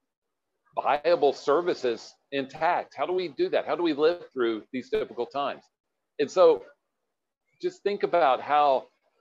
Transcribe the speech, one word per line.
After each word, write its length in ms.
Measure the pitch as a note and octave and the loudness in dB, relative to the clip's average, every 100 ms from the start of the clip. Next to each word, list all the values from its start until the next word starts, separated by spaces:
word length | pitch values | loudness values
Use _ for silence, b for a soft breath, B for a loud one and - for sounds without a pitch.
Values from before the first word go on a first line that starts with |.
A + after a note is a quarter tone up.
| _ _ _ _ _ _ _ - | _ _ _ _ _ _ _ -6
viable 560 | G#2+ D3 D#3 E3+ C#3+ | -2 0 2 2 2
services 800 | C3 - D3 F3 D3+ B2+ A2 - _ - | 0 0 0 0 -2 -2 -4 -8 _ -10
intact? 600 | C#3 C3 - D#3+ D#3 - - | -8 -8 -4 -2 -2 -4 -8
How 80 | D3+ | -4
do 80 | |
we 160 | F#3 F3 | -4 -4
do 180 | C3+ F3+ | -4 -2
that? 180 | C#3 F2 | -2 -2
How 120 | D#3 | -2
do 60 | |
we 100 | F3 | -2
live 360 | C#3+ D#3 F3 - | 2 0 0 -8
through 320 | C3 A#2 A2 - | -4 -2 -2 -6
these 160 | B2+ A#2 | -12 -6
difficult 420 | A3 - - A#2+ | -6 -6 -8 -8
times? 320 | C#3 C#3 D#2 _ _ _ _ _ - | -6 -6 -8 _ _ _ _ _ -6
And 100 | C#3+ | -4
so 360 | F#3 E3+ D3 - _ _ _ _ _ _ _ _ _ | 6 6 6 -2 _ _ _ _ _ _ _ _ _
just 200 | F3+ - | -8 -6
think 220 | G3+ G3+ | -6 -4
about 380 | - F3 D3 B2 | 0 2 4 2
how 480 | B2 D3 D3 C3 - _ _ _ | 2 2 4 2 -2 _ _ _